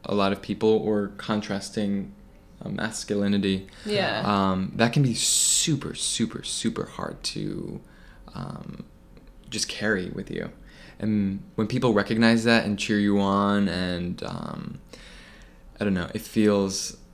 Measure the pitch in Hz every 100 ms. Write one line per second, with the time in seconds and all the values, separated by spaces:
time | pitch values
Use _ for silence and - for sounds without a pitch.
0 | - 101 98 98 - 98 110 110 104 107
1 | 101 - - 107 - 101 - - 104 98
2 | 98 - - - - - 104 98 113 -
3 | - 104 101 101 98 95 95 - 208 101
4 | 170 107 - 101 95 92 95 - 117 147
5 | 135 113 - - - - - 139 - -
6 | - - 113 - - - 113 - - -
7 | - - - - 50 50 50 - - -
8 | - - - 50 50 50 - - - -
9 | - - - - - 107 - - 107 101
10 | 90 - - - - - - - - -
11 | 107 107 98 98 - - 107 123 123 104
12 | 98 113 117 113 117 117 104 98 - 104
13 | 101 101 98 98 101 101 101 87 90 87
14 | 87 90 - 50 - 50 - - - -
15 | - - - - - - - - 104 92
16 | 80 107 - 110 107 101 98 95 - -
17 | -